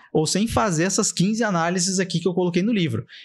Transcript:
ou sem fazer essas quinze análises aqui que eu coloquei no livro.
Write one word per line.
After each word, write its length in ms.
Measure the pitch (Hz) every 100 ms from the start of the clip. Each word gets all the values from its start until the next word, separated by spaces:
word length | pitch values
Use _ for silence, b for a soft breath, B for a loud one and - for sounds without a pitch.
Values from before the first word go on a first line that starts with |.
| B
ou 140 | 156 156
sem 200 | 185 226
fazer 380 | 247 220 156
essas 260 | 180 - -
quinze 320 | - 190 220
análises 560 | 214 170 170 185 180 185
aqui 220 | 175 170
que 80 | 185
eu 60 |
coloquei 280 | 175 180 175
no 100 | 208
livro. 340 | 208 156 110 - B